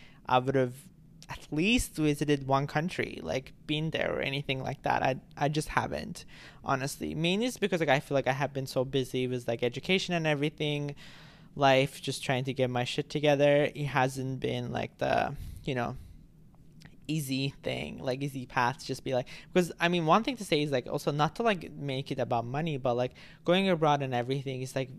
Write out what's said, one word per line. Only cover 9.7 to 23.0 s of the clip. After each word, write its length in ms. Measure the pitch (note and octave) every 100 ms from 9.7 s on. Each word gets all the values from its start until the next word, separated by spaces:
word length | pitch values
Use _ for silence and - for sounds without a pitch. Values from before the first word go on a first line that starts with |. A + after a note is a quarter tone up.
| B2 - F#3 -
and 120 | E3+ D#3
everything, 720 | C#3+ D3+ - D3+ D3 C#3+ C#3+ - - - - - -
life, 440 | C#3 C3 C#3 -
just 220 | - C3+
trying 220 | - B2+ C3+
to 80 |
get 160 | B2 B2+
my 160 | B2 B2
shit 240 | - -
together. 600 | D3+ D3 C#3+ C#3+ C#3+ D3 -
It 120 | C#3+
hasn't 520 | C#3+ C3 C3+ C3 C3
been, 320 | B2 B2 A#2+
like, 260 | - - -
the, 380 | C3 B2 - C#3+ - - -
you 100 | B2+
know, 220 | A#2 C3 - - - - - - - - - - -
easy 480 | D#3 C3+ C3 C#3 -
thing, 360 | - B2+ - A#2+
like, 220 | C3 C3
easy 240 | C#3+ C3 B2
path, 360 | C3 B2 - -
just 180 | C3
be 100 | -
like, 140 | B2 - - -
because, 200 | F3+ E3 -
I 120 | E3+
mean, 160 | F3 D#3
one 180 | F#3+
thing 140 | A#3 A#3+
to 80 | G3
say 160 | D3+
is, 100 | D3
like, 160 | C3 -
also 240 | D3 D#3+
not 240 | D3 D3+ -
to, 80 |
like, 260 | A#3 F3+ -
make 380 | D3 C#3+ C3 C3
it 80 | C3
about 260 | A#2 A#2+ A#2+
money, 320 | C#3 E3+ C#3
but, 160 | C3
like, 180 | A#2+